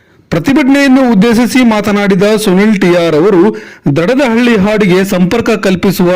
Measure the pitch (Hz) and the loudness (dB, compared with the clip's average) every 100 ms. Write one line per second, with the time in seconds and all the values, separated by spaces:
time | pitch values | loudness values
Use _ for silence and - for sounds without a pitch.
0 | _ _ - 165 - 277 262 277 277 262 | _ _ -8 -6 -2 0 2 2 2 2
1 | 247 202 240 226 233 262 240 214 208 202 | 2 2 2 2 0 0 0 0 -2 -2
2 | 202 196 202 214 214 180 214 196 180 175 | 0 0 0 0 0 0 2 2 0 0
3 | 170 151 196 180 208 214 - - 151 143 | 0 0 2 2 0 -2 -12 -8 -4 -2
4 | 180 262 262 226 247 220 202 214 208 185 | -2 0 0 0 0 0 0 0 0 0
5 | 196 185 180 233 233 214 196 180 202 - | 0 -2 -2 -2 -2 -2 -2 -2 -2 0
6 | 175 | 0